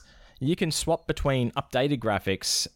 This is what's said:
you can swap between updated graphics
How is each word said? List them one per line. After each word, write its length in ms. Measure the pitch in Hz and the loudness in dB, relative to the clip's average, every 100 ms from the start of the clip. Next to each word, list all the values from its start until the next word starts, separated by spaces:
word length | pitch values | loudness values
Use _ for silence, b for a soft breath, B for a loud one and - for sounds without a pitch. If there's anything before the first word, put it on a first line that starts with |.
| b b b - | b b b -4
you 160 | 131 185 | -2 0
can 160 | 170 | 0
swap 340 | - - 165 - | -2 -2 -2 -2
between 460 | 151 143 131 120 | -2 0 2 0
updated 480 | - - 123 143 139 | -2 -2 0 2 2
graphics 680 | 110 101 - 95 - - - | 0 0 0 -2 0 -2 -2